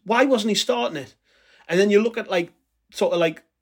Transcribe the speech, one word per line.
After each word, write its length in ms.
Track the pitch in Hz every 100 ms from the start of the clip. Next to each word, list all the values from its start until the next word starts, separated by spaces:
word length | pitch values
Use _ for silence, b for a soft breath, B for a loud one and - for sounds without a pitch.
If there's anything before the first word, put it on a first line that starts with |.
Why 220 | - 226 269
wasn't 240 | 254 214
he 60 | 202
starting 420 | - 247 240 -
it?" 160 | - _ b b b b b
And 100 | 175
then 120 | 202
you 100 | 202
look 160 | 226 226
at, 120 | 208
like, 220 | 185 170 _ _ _ _
sort 220 | - 185
of, 60 | 175
like, 240 | 165 160 _ _